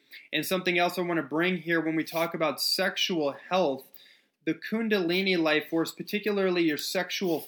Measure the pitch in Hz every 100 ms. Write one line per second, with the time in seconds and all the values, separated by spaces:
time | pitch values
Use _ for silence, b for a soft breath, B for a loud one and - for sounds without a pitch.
0 | B B B 156 151 185 185 175 175 180
1 | 175 165 139 151 180 180 156 170 156 160
2 | 151 165 170 170 156 135 - - 190 -
3 | - 175 143 135 - 185 165 131 - -
4 | B B B _ - 156 - 220 226 208
5 | 170 180 196 180 160 151 151 165 160 -
6 | 175 208 214 202 190 180 165 143 - 190
7 | 175 - 190 156